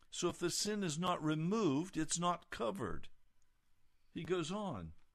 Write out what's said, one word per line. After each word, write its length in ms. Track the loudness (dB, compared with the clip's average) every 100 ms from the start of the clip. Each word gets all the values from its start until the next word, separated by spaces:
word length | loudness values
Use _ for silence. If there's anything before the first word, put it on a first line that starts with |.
| -14
So 160 | -2 -2
if 100 | 0
the 120 | -2
sin 340 | 0 0 0
is 120 | 0 0
not 240 | 2 2
removed, 760 | 2 2 2 4 4 4 2 -2
it's 240 | 0 2
not 300 | 2 2 -2
covered. 580 | -4 -2 -2 -2 -2 -4 -8 -20 -20 -20 _ _ _ -20 _ _
He 120 | -8
goes 260 | -2 -2 -2
on. 440 | -4 -4 -6 -8 -14 -20